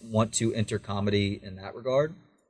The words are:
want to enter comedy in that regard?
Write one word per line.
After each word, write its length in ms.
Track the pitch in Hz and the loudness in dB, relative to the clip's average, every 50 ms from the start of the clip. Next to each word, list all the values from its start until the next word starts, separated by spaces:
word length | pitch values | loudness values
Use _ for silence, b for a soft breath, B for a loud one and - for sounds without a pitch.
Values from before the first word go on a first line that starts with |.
| - | -8
want 300 | 113 110 110 117 - - | -2 2 2 2 2 2
to 200 | - 113 113 101 | 0 0 0 2
enter 240 | 113 107 - 113 101 | 0 0 0 -2 -4
comedy 640 | - - 101 101 101 104 101 101 101 98 101 - - | -4 -4 -4 -2 0 2 2 2 2 2 -2 -4 -8
in 140 | 101 95 | -12 -14
that 180 | 98 98 98 - | -12 -12 -12 -12
regard? 400 | 120 117 127 127 139 147 156 170 - - _ _ _ _ _ | -6 -2 2 2 4 2 2 -2 -10 -20 _ _ _ _ _